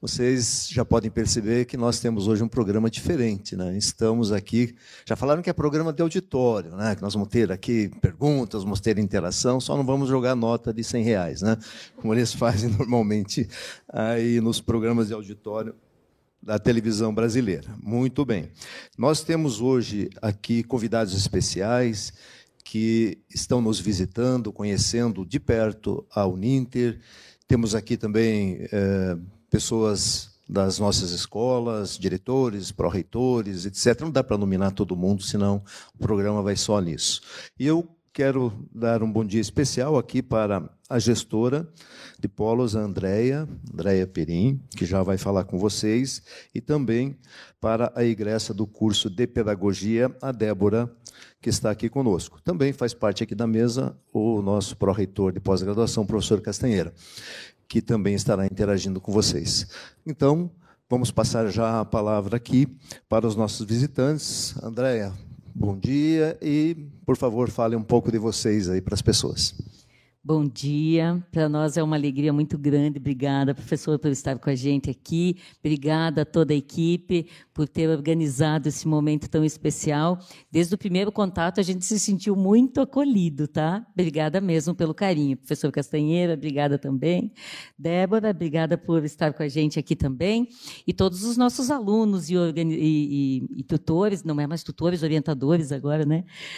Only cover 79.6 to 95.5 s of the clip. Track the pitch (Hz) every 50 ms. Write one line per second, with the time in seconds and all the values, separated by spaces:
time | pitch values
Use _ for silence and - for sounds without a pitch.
79.6 | - 151 147 - - 156 147 147 156 175 180 180 - - - - - _ - 165
80.6 | 175 165 208 - - 196 175 185 202 208 202 214 202 185 185 175 165 175 - 214
81.6 | 185 175 185 185 - - 220 208 - - 196 175 - 208 196 196 190 190 214 240
82.6 | 262 254 - 277 269 269 - 269 285 285 240 196 170 165 139 139 151 - - 165
83.6 | 156 160 185 214 240 - _ - 180 160 139 156 156 156 156 196 202 185 160 160
84.6 | 147 175 175 - 170 156 151 - 202 190 180 151 147 139 131 - - - 151 -
85.6 | - 143 - 147 139 - - 151 151 151 165 175 175 170 160 139 147 156 139 143
86.6 | 147 147 143 139 - 139 135 127 143 165 180 180 - 208 - - - - - -
87.6 | - - _ - 139 165 170 180 190 185 214 220 208 214 190 156 175 156 147 165
88.6 | 160 151 175 165 - - 165 165 151 151 - - 165 151 139 - 156 143 127 156
89.6 | 151 151 - 156 - - 160 - 151 135 131 123 170 196 220 233 247 233 - -
90.6 | - - - - - 180 180 - 190 190 180 185 208 240 233 247 247 247 247 -
91.6 | 254 247 294 262 214 196 214 226 220 208 196 180 151 151 180 180 175 165 143 170
92.6 | 165 160 156 - 156 160 156 151 147 143 143 143 139 135 135 127 127 123 - -
93.6 | 135 - 160 151 - - 160 175 202 214 196 170 - 165 147 147 147 143 170 160
94.6 | - - - - 160 175 180 160 160 151 156 156 143 165 147 127 131 143